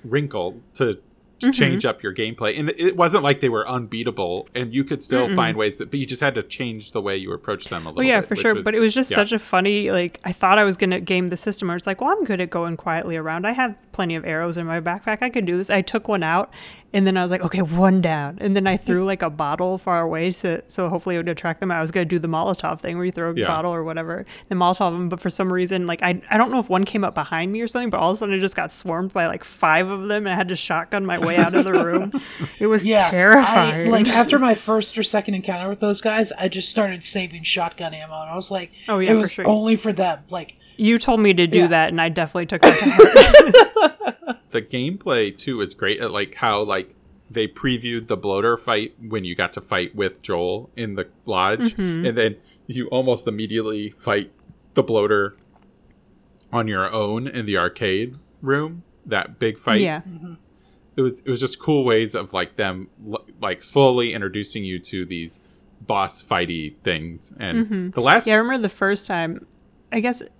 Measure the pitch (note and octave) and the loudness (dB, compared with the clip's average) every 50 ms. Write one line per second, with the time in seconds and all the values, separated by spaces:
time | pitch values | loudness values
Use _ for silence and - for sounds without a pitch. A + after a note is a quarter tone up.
0 | - A#2+ A#2 D3 D3 C#3+ - G#2 F2 F2+ - - - _ _ - C#3 A#2 G2 - | -6 -2 -2 -2 -2 -2 -4 -4 -4 -6 -8 -12 -20 _ _ -2 -2 -2 -2 -6
1 | _ _ _ _ _ _ _ _ - B3+ C4+ - - - - G3 - B2 G#2+ - | _ _ _ _ _ _ _ _ 0 0 4 4 2 2 2 0 0 -2 -4 -2
2 | - G2+ F#2 - A2 A2 A2+ - A#2 G#2+ - - D3 D#3 E3+ - E3+ F#3 F3+ E3+ | -8 -8 -6 -4 -6 -6 -4 -2 -2 -2 -2 -2 -4 -4 -2 0 0 0 2 2
3 | F3 E3 E3+ G3+ C#3 C#3+ C#3 C#3 C#3+ B2+ A2+ G#2+ - - B2+ B2+ A#2 G2+ A2+ A2+ | 2 4 4 2 4 2 2 2 0 0 0 0 -2 -2 -4 -6 -6 -6 -8 -4
4 | A#2 B2 G#2+ - F#2+ E2+ F2 G2 - - _ A#2+ B2+ A2+ A2+ C3+ C3+ C#3 D3+ C#3 | -4 -4 -4 -2 -4 -2 -4 -6 -8 -8 _ -6 -6 -2 -2 -4 -2 -2 -4 -8
5 | - - C3 B2+ B2 A2 - C#3 A#2+ A2+ A2 A2 G#2+ G#2 G2+ - A2 - - C#3+ | -4 0 0 2 2 2 2 0 0 0 0 0 -2 -2 -2 -4 -10 -8 -6 -6
6 | C3+ - B2+ - D3+ C#3 C3+ D3+ - - - - C3 A#2+ A2 G#2+ G#2 - - A2+ | -6 -6 -4 -2 -2 -2 -2 -2 -6 -8 -10 -8 -8 -8 -8 -10 -14 -8 -8 -6
7 | G2 G2+ G2 G2 F#2+ F#2 F#2 F2 - - G#2 F#2+ - - - E2+ D#2+ D#2+ D#2 - | -4 -2 -4 -4 -4 -8 -10 -10 -6 -6 -6 -6 -6 -10 -10 -10 -10 -8 -4 -2
8 | C4 C4 A#3+ G#3 E3+ - G#3+ - - A3+ G#3+ G#3 F#3 G#3+ A3 A3 A3+ A3 G#3 B3+ | 0 2 2 2 0 -2 -6 -2 0 0 0 0 -2 -2 0 2 2 2 2 0
9 | C4 - - A3 G3+ G#3 A#3 G#3 - - - F#3 F#3 G3 G#3 G#3 G3+ G3 G3 F3+ | -2 0 2 0 2 0 -2 -6 -4 0 0 0 2 2 0 0 -2 0 0 -2
10 | F3 F3 - - - F#3 F3+ - - F#3 G3 G#3+ G#3 G3 F#3 - G3+ F#3 F3+ F3+ | -2 -4 -8 -10 -8 -8 -4 0 2 4 6 6 4 2 2 0 0 0 0 -2
11 | F3+ E3+ F#3+ F3+ F#3 F3 F3+ F3 - G#3+ G3 - G3+ F3 F3 F3 - G3 F#3+ - | -2 -2 -2 0 0 -2 -4 -4 -4 -6 -6 -4 -4 -4 -4 -4 -4 -6 -6 -2
12 | B3 D4 F#4+ A4 E4+ A3+ G3+ F3+ F3+ E3+ - E3+ E3+ E3+ E3 - - F3 D#3+ E3 | -2 -2 0 0 0 -2 -2 -2 -4 -4 -4 -4 -4 -4 -6 -6 -4 -4 -4 -4
13 | - F3+ E3 D#3+ D#3 D#3+ D#3+ E3+ F#3+ G#3+ A#3+ B3+ B3+ A#3+ G3+ - _ _ - - | -4 -4 -6 -6 -4 -4 -6 -4 -4 -4 -2 0 -2 -2 -4 -10 _ _ -6 -4
14 | F#3+ E3+ E3 D#3+ - E3 D#3+ D#3 E3+ F3 D#3+ F3 E3+ E3 E3 E3+ D#3+ F3 F3 G3+ | -4 -4 -4 -4 -4 -4 -4 -2 -2 -4 -4 -6 -6 -4 -6 -4 -4 -4 -6 -4
15 | - A3+ G#3+ G#3+ B3 B3+ A#3+ B3 G3 F3 F3 F3+ G3 - G#3 G3 F#3+ - - A3 | -4 -6 -4 -4 -4 -4 -2 -2 -2 -2 -2 -2 0 0 0 0 0 -2 -4 -6
16 | A3 - G#3 F#3+ D#3+ D#3+ E3 F3+ G3+ - - - - - - - _ _ - G3+ | -2 -2 -2 -2 0 0 0 -2 -2 -4 -10 -20 -20 -20 -20 -20 _ _ 0 2
17 | F#3+ F#3+ F#3+ F#3 F3+ F3 F3+ F3+ F3+ E3 - F#3 F3+ D3+ E3 F3 F#3+ F#3+ F#3+ F#3+ | 2 2 2 2 0 0 -2 -2 -2 -4 -2 -2 -2 0 2 4 4 6 4 4
18 | F3 E3+ D#3+ D3+ C#3+ C#3+ E3 G3 - G#3 G3 G3+ F#3+ G3 F3+ F3+ - - F#3 F3+ | 2 0 -2 -2 -4 -6 -8 -4 -2 0 0 2 2 0 0 0 0 0 0 0
19 | F#3+ F#3+ G3 F3+ F3 D#3+ D3 D3+ D3+ C#3+ D3+ E3 F3+ F#3 F#3 F3+ - F#3+ F3 E3+ | 0 -2 -2 -2 -4 -4 -2 -4 -4 -2 -2 -2 -2 -2 -2 -4 -2 0 0 0
20 | E3 E3 E3 D#3+ E3 F#3 F3+ - - F#3 E3 - - - - - F#3 E3 F3+ E3+ | 0 -2 -2 -2 -2 -2 -2 -2 -4 -4 -4 -4 -6 -10 -6 -4 -2 -2 -2 -4
21 | - F#3 F3+ E3+ E3 E3+ E3 - - E3+ E3 - G3 F#3 E3+ E3 D#3+ D#3+ E3 F#3 | -4 -4 -4 -4 -4 -4 -6 -4 -4 -6 -4 -4 -4 -4 -2 -2 -2 -2 -2 -2
22 | F3 D#3 F3+ E3+ D#3 E3 D#3+ D#3+ F3 G3 F3+ - - D#3+ E3 D#3+ - - E3+ F3 | 0 0 -2 -2 -2 -2 -2 -2 0 -2 -2 -2 -4 -6 -6 -6 -8 -8 -6 -4
23 | F3+ F#3 F3+ E3+ E3+ E3+ E3+ E3 G2+ F3 E3 D#3+ E3 F3 E3+ E3 D#3+ E3 D#3+ E3 | -4 -4 -4 -4 -4 -4 -2 -2 0 0 0 -2 -2 -2 -4 -4 -6 -6 -6 -8
24 | E3 E3 E3+ G3+ - - - - - _ F#3+ F3+ F3+ F3 F#3 - G#3 F3 E3+ F3 | -6 -6 -8 -10 -10 -12 -18 -20 -10 _ 0 2 2 2 2 2 0 0 0 -2
25 | F3+ E3+ F3+ E3+ - F#3 - - F#3+ F#3 F3+ F3+ F3+ F3 F#3+ F#3 F3+ E3+ E3+ E3+ | -4 -4 -6 -4 -4 -6 -2 -2 -2 -2 0 -2 -2 -2 -2 -2 -2 -4 -4 -2
26 | - F3+ F3+ F#3 - - G#3 G#3+ A#3+ B3+ B3+ B3+ G#3+ - F#3 F#3 G3 G3 - G#3+ | 0 -2 -2 -2 -2 0 2 2 4 4 2 -2 0 0 0 0 0 0 0 -2
27 | G3 F3+ - D#3+ D3 - - D#3+ E3+ F#3+ G3+ A3 A#3 A#3 - B3 B3 A3+ F#3+ F3 | -2 -2 -2 -4 -6 -4 -4 -4 -4 -4 -4 -4 -6 -4 -4 -4 -4 -2 -2 0
28 | E3+ F3 F#3+ G#3+ A#3 G3+ G3 F#3+ F#3+ F#3+ - G3+ D#3+ D#3 - - - F#3+ E3 E3+ | 2 0 0 0 -2 -2 0 0 0 -2 -2 -4 -6 -6 -6 -8 -6 -6 -4 -4
29 | F#3 G3 - F#3+ E3+ E3 - - - - - - - E3 D#3 E3 F#3 F#3+ G3+ G3 | -4 -4 -2 -2 0 0 -2 -6 -10 -14 -4 0 2 4 4 4 2 0 -4 -6
30 | F#3+ G#3 G#3 G#3+ G#3 G3 F3+ F#3+ F#3+ F3+ F#3 D#3+ - - E3 E3 E3+ - - G3+ | -4 -4 -4 -2 -2 -2 -2 -2 -2 -2 -4 -6 -4 -2 -2 -4 -2 -2 -4 -4
31 | F#3+ F#3 F3 F3+ - E3+ E3+ E3+ E3 E3+ F#3 F#3 - F#3 F#3 - - E3+ F3 F#3 | -2 -2 -2 -2 -2 0 4 4 2 4 4 2 2 4 2 2 2 2 0 -2
32 | F#3+ G3+ G#3 C4+ - - - - E3 - - - G#3 G#3+ A3 G#3 F3 G#3+ A3 G#3 | -2 -2 -6 -8 -10 -10 -10 -10 -10 -10 -6 -2 0 2 2 2 2 4 4 4
33 | F#3 E3+ F#3 F3 F#3 G#3 A3+ C#4 B3+ - A3+ G3+ E3 - - D#3+ E3+ - A3+ A3 | 4 4 2 4 8 8 8 8 8 6 4 4 4 4 0 0 2 2 4 4
34 | A3 A#3+ A3+ A3+ A#3+ A#3 C#4+ C#4 C4 B3 A3 G#3 - - A3 A3 G#3 - - A3 | 4 4 4 4 4 4 4 4 4 2 2 0 0 0 0 0 0 -2 -4 -2
35 | G#3+ - - G#3 G3 - G3+ F#3 F#3+ - F#3 F3 F#3 G3 G3+ G3+ G#3+ G#3 G#3 G3+ | -2 0 0 0 -2 -2 -6 -4 -4 -6 -6 -4 -6 -6 -4 -2 -2 -2 -2 0
36 | - A3 G#3+ A3 A3 G#3 - - F#3 F#3+ F#3 F#3+ F#3 - - A3 G#3 G3 F#3 F3 | -2 0 0 0 0 -2 -2 -4 -4 -4 -2 -2 -4 -2 0 0 0 0 -2 -2
37 | - - - G3+ F#3 E3+ E3 E3 E3 - - F#3 E3+ E3 - - F3 D#3+ D#3 D#3 | -2 -2 0 0 -4 -6 -10 -6 -2 -2 -2 0 -2 -4 -6 -8 -10 -10 -10 -12
38 | D#3 D#3+ D#3+ D#3 D#3 D#3 E3 F#3 F#3+ - G3+ F#3 F3 - _ - - - G#3+ F#3+ | -14 -12 -12 -12 -10 -8 -8 -6 -4 -4 -4 -6 -8 -10 _ -16 -4 -2 0 2
39 | F#3 F#3+ A3 A3 G#3 F#3 - - F#3 - G#3+ G#3+ A3 A3 A3+ G#3+ - A3 F#3+ D#3+ | 4 4 4 4 4 0 -2 0 2 2 2 2 2 2 0 2 0 -4 -2 0
40 | F#3+ F3+ D#3 C#3+ - _ F3+ F3 D#3+ - _ _ _ - - - G#3+ G#3+ A#3 A3+ | 0 -2 -2 -4 -10 _ -10 -10 -10 -12 _ _ _ -20 -6 0 2 4 4 4
41 | - - A#3+ A3 G#3+ G3+ F#3 F3 F3 E3+ D#3 F3+ F3 E3 E3+ D#3+ D#3+ - E3+ E3 | 2 2 2 4 6 4 6 6 4 4 6 4 6 6 4 4 2 2 2 0
42 | E3 E3 D#3 F3+ E3 D3 - F3+ E3+ - G3 D#3+ - - - - G#3+ C#4 - - | 0 0 0 -2 -4 -2 -4 -6 -4 -4 4 8 8 8 8 8 2 2 4 4
43 | A4 - - C5+ - - - D5+ E4+ D4 - B4+ G4+ G#4+ - A4 F#4+ D4 - _ | 2 8 10 10 10 12 12 12 12 12 10 10 10 10 6 2 2 2 2 _
44 | G#4 D4 A#3+ _ E4+ D#4 A#3 - _ _ - A#2+ G#2+ - - B2 B2+ D3 F#3+ G3 | -6 -6 -6 _ -8 -8 -8 -8 _ _ -4 -4 -4 -4 -6 -4 -4 -4 -6 -6
45 | - F#3 C3+ A#2 A2 G2+ F#2+ - - C#3+ B2+ A2 G2+ F#2 - - - F#2+ G#2+ - | -4 0 0 2 0 0 -2 -8 -8 -6 -4 -4 -4 -6 -4 -4 0 0 0 0
46 | - G#2 F2 G#2 G2+ F#2 - - B2+ A#2 G#2 G2+ G#2+ G2+ G2 F#2+ F#2 - _ _ | -2 -4 -4 -4 -4 -6 -4 -2 0 0 2 0 0 0 -2 -4 -4 -8 _ _
47 | _ - - _ _ _ A#2 A#2 A2 G2+ - - - C3 B2+ A#2 A#2+ A#2+ A#2 A#2 | _ -20 -20 _ _ _ -4 -4 -4 -4 -4 -6 -4 -4 -4 -2 -4 -6 -6 -6
48 | A2+ A2+ A2+ F2+ E2+ G2+ F#2+ G2 G#2 A#2 A#2+ A#2 - - A2+ G#2 G#2+ - _ _ | -4 -4 -6 -4 -2 -2 0 2 2 2 0 0 -2 -2 -2 -2 -2 -4 _ _
49 | A#2 A2 A2 G#2+ F#2 F2+ F2 - F#2 F2+ - - - - - F#2 F2+ - - G#2 | -12 -8 -6 -6 -6 -6 -4 -4 -4 -4 -6 -10 -8 -4 -4 -4 -4 -4 -4 -4
50 | G2 F#2 - - - - F#2+ E2+ F2 F2+ F#2 G#2+ B2+ - _ A#2 A2+ G#2+ G2 F#2+ | -4 -4 -4 -8 -6 -4 -4 -2 -2 -2 -4 -6 -10 -14 _ -8 -8 -6 -6 -8
51 | F2+ - _ _ _ - G2+ F#2 F#2 G2 G#2+ - A#3+ A3+ G#3+ - F#3+ F3+ E3 D#3+ | -8 -8 _ _ _ -2 0 2 2 2 0 0 -2 -4 -2 -2 -6 -4 -4 -2
52 | E3+ B2+ A2+ A#2+ A2 A2 G2+ - _ _ _ _ _ - - B2+ A#2+ - B2+ C3 | -2 -2 0 2 0 0 0 -4 _ _ _ _ _ -10 -8 -8 -6 -2 -2 0
53 | C3 C3 A#2+ A2+ - A#2 G#2+ G#2 A2 G#2 G#2+ A2 G#2+ A2 G#2+ G#2 G#2 G#2 - - | 0 0 0 0 -2 -6 -4 -4 -6 -4 -4 -4 -4 -4 -6 -6 -8 -10 -14 -8
54 | - B2 G2+ G#2 G2 - _ _ _ - - _ _ _ _ - - - A2+ G#2+ | -4 -2 -2 -2 -2 -6 _ _ _ -20 -20 _ _ _ _ 0 0 2 2 2
55 | G2+ G#2 G#2+ G2+ G2+ G2 - _ _ _ _ _ _ _ _ _ _ _ _ _ | 2 4 2 2 0 -2 -6 _ _ _ _ _ _ _ _ _ _ _ _ _
56 | _ _ _ _ _ _ _ - _ _ - A#2+ A2+ G#2+ G#2 F#2 F#2+ G2 A2 A2 | _ _ _ _ _ _ _ -20 _ _ -4 -2 -2 0 0 -2 -2 -2 0 -2
57 | G#2 G#2 G#2+ A#2 B2+ C#3 - B2 A2 G#2 G2 F#2 F2 F2 - - A#2 G2 F#2+ G2 | -2 -2 -2 -4 -6 -6 -8 -8 -4 -2 0 0 0 0 -2 -2 -2 -2 0 -2
58 | A2+ B2+ C3 C#3+ _ _ _ _ - C3 C#3 C#3+ D3+ D#3 E3+ E3+ - _ _ _ | -2 -6 -10 -18 _ _ _ _ -2 -2 -2 -2 -2 -6 -10 -16 -20 _ _ _
59 | _ - G#2+ G2 - - - _ A#2+ A2+ A2 - - - A3 G#3 G3+ F3 D3+ D#3+ | _ -2 -2 -2 -2 -4 -6 _ -2 -2 -2 -2 0 2 2 2 2 0 -2 -6
60 | - F#3 E3+ D#3+ E3 F3 E3+ - _ _ _ _ _ _ _ _ _ _ _ - | -10 -14 -16 -16 -16 -18 -18 -20 _ _ _ _ _ _ _ _ _ _ _ -2
61 | C3 B2+ B2+ - _ C3+ B2+ A#2 C3+ B2+ - - - - D3+ C#3+ C3 B2 A2+ A2 | -2 -2 -2 -4 _ -6 -4 -4 -4 -6 -6 -6 -2 0 0 2 2 4 2 2
62 | A2+ G#2+ - A2+ F#2+ - - F#2 F2+ - _ - G#2 F#2+ F#2 F#2 F#2+ - _ _ | 2 0 -4 -6 -8 -4 -4 -4 -4 -4 _ -4 -4 -4 -4 -8 -14 -18 _ _
63 | G#2 G#2+ G#2 - - - - - - G2+ F#2 - - - - C#3+ C#3 C3 B2 B2 | -14 -12 -12 -12 -12 -14 -14 -8 -6 -6 -6 -6 -8 -2 4 6 6 6 6 4
64 | A#2+ A#2 - A2 G2+ F#2+ F#2 G#2 G2+ - - A2+ G2+ F#2 F#2 F2 - - - F#2+ | 0 -2 -4 -4 -6 -6 -6 -6 -8 -6 -8 -8 -6 -6 -8 -8 -8 -8 -8 -8
65 | F2+ E2+ F2+ E2+ E2 E2 - - _ _ _ _ _ _ _ _ - - A2 G2 | -8 -6 -8 -10 -10 -10 -14 -20 _ _ _ _ _ _ _ _ -8 -4 -2 -2
66 | F#2+ F#2 - - - - - F2 F2+ E2+ E2+ E2 D#2 D2+ - _ _ F#2+ F2 D#2+ | -2 -2 -6 -14 -6 -2 0 0 0 -2 -4 -6 -8 -10 -12 _ _ -4 -4 -4
67 | D#2 E2+ E2 - - - - - G#2 F#2+ - A3+ A3+ G#3 - F#3+ F3+ F3+ - - | -6 -10 -14 -16 -18 -20 -14 -10 -8 -4 -2 -2 -2 -2 -4 -6 -6 -6 -4 0
68 | A#2+ C3+ F3 A#3 - A3 G#3+ G#3+ A3+ A#3+ C4 B3+ A3 F#3+ - - G3 G3 G3+ G3 | 4 4 4 4 4 4 2 2 2 0 -2 -2 -4 -6 -4 -2 -2 -2 -2 -2
69 | - - G3 E3+ E3 E3 F3 - - _ _ _ _ _ _ _ _ _ - A3+ | -4 -6 -4 -4 -4 -4 -6 -10 -14 _ _ _ _ _ _ _ _ _ -4 -2
70 | G#3 B3 B3 - - - _ | -2 -2 -4 -4 -10 -16 _